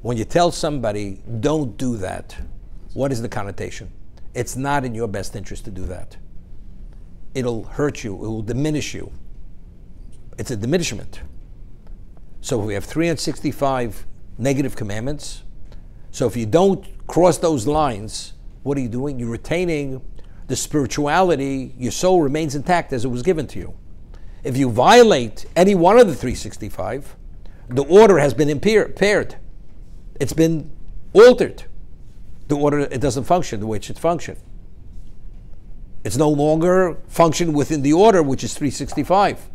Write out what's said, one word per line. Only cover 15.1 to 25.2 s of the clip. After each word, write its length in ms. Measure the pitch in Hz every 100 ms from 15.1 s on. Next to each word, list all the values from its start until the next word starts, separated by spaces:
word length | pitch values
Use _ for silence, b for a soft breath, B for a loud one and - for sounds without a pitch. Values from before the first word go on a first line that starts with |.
| 147 - - - - - b b b b
So 160 | - 127
if 100 | 120
you 100 | 107
don't 400 | 160 196 185 - - -
cross 320 | - 180 160
those 280 | 170 151 110
lines, 680 | 151 151 104 107 - - - - -
what 160 | 131 139
are 20 |
you 80 | 123
doing? 300 | 120 143 131
You're 120 | 120
retaining 720 | 117 - 165 180 156 143 131 - - b b b
the 80 | 127
spirituality. 1160 | - 151 135 - 143 160 190 147 139 135 127 -
Your 140 | 123
soul 280 | - 180 185
remains 340 | 147 147 160
intact 380 | 143 139 175 -
as 120 | 131
it 40 | 127
was 140 | 120
given 240 | 123 170 127
to 100 | 101
you. 160 | 87 - - - - b b b
If 120 | 127 127
you 120 | 135
violate 760 | 113 139 233 226 160